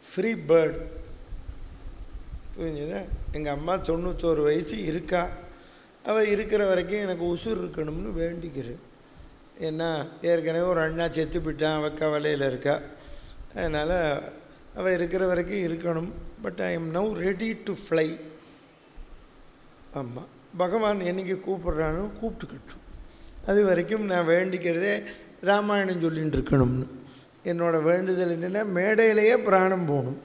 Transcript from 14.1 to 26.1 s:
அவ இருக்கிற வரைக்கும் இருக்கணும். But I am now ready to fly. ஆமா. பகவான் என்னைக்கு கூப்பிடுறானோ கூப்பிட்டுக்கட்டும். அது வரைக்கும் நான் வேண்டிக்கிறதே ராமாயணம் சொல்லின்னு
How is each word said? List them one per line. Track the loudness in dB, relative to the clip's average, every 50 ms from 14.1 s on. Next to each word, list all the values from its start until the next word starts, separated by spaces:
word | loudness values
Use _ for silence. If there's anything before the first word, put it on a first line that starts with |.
| 0 -2 -4 -10 -14 -16 -20 -20 -20 -20 -20 -14 -8
அவ | -2 0 2
இருக்கிற | 2 2 2 0 0 0 2
வரைக்கும் | 2 2 0 0 -2 -2 -2
இருக்கணும். | -2 -2 -4 -2 -2 -2 -2 -2 -4 -6 -8 -10 -12 -12 -14 -8 -8
But | -8 -4 -4
I | -2 -2 -2
am | -2
now | -4 -2 -2 0 0 0
ready | -2 -2 -2 -2 -2 -2 -2 -4 -4 -6
to | -6 -8 -8 -8 -4 0
fly. | 2 2 2 2 0 -8 -12 -16 -16 -20 -20 -20 -20 -20 -20 -20 -20 -20 -20 -20 -16 -16 -16 -16 -18 -20 -20 -20 -20 -20 -20 -20 -20 -20 -20 -20 -20 -20 -20 -12 -10
ஆமா. | -8 -8 -8 -10 -12 -14 -14 -20 -20 -20 -18 -2
பகவான் | -2 0 0 2 2 2 2 2 2
என்னைக்கு | 0 -2 -2 -2 -2 -4 -4 -4 -2
கூப்பிடுறானோ | -4 -4 -2 -2 -2 0 0 0 0 0 -2 -4 -6 -6 -6
கூப்பிட்டுக்கட்டும். | -6 -6 -6 -6 -12 -12 -12 -16 -16 -18 -20 -18 -18 -18 -18 -18 -18 -18 -20 -20 -20 -18 -18 -12 -2
அது | 2 4 6 6
வரைக்கும் | 6 6 4 2 0 -2 -2 0
நான் | 0 2 2 4
வேண்டிக்கிறதே | 6 6 4 4 2 -2 -2 0 0 0 2 2 0 0 -2 -4 -8 -14 -16 -18 -20 -18 -4
ராமாயணம் | 2 4 4 4 4 2 2 2 2 2 0 2
சொல்லின்னு | 0 0